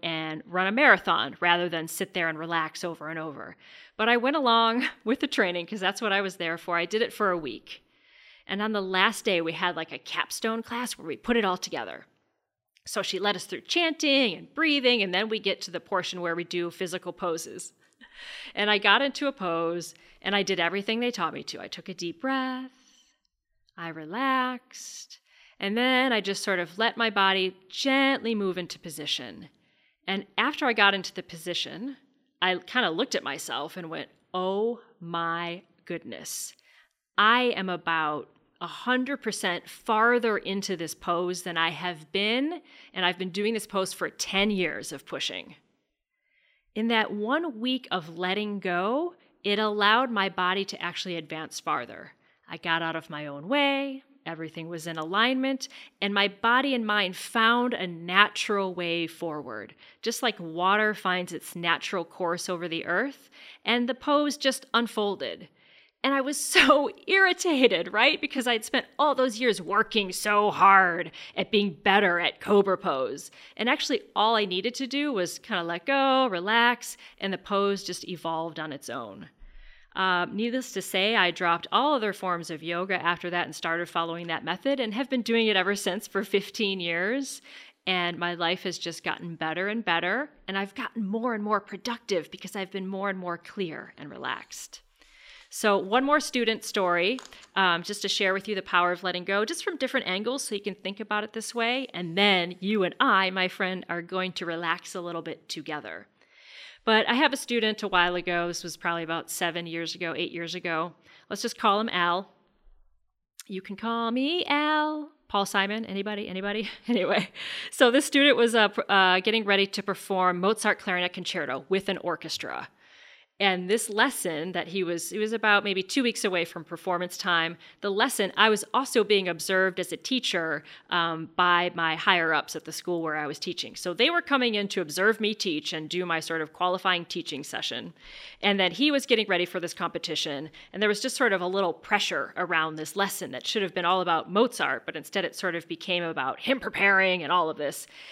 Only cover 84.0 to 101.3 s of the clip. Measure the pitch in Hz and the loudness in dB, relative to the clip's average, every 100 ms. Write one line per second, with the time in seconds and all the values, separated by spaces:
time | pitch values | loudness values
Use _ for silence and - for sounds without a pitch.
84 | 165 170 170 160 160 185 269 269 220 208 | -2 -4 -4 -6 -4 -4 -2 0 -2 -4
85 | 262 262 226 233 220 196 185 196 196 190 | -2 -2 2 2 4 4 2 0 0 -4
86 | - 196 208 196 196 - 202 190 170 170 | -4 -4 0 0 0 -4 -2 -2 -2 -2
87 | 190 269 269 - - - - _ - 185 | 0 -2 -4 -10 -16 -20 -20 _ -2 0
88 | 175 170 175 170 170 180 185 170 170 165 | 0 0 -2 0 0 0 -4 -6 -8 -6
89 | 170 - 170 160 160 160 196 226 214 165 | -6 -6 -6 -6 -4 -2 -2 -2 0 2
90 | 180 233 302 _ - 196 196 - 226 233 | 2 0 -4 _ -6 -4 -4 -6 -8 -4
91 | 196 220 247 220 208 208 202 196 247 233 | -2 -2 -2 -2 0 0 0 -8 -6 -6
92 | - 175 156 - 185 202 190 196 190 196 | -2 -2 -2 -10 -10 -6 -6 -6 -6 -4
93 | 196 190 175 170 - - 175 143 - - | -4 -4 -4 -6 -8 -6 -6 -6 -12 -14
94 | 147 - 131 - - - - - _ _ | -14 -8 -6 -6 -8 -16 -16 -18 _ _
95 | _ - - - - - 220 202 190 240 | _ -20 -20 -20 -16 -2 2 2 2 2
96 | 269 294 - 254 226 220 - 214 180 175 | 4 2 2 0 0 -2 -2 0 2 2
97 | 185 254 - - - - 185 170 180 202 | 2 0 -6 -20 -6 2 2 2 -2 -6
98 | 196 - 196 190 208 190 185 180 175 175 | -2 0 0 0 -2 -6 0 2 4 2
99 | 185 180 180 202 220 339 415 320 254 269 | -2 -4 -2 0 0 -4 -6 -4 -2 -2
100 | - 185 214 269 - 202 202 185 190 196 | -2 -2 -2 -4 -4 -6 -6 -8 -10 -8
101 | 214 214 214 | -4 -4 -4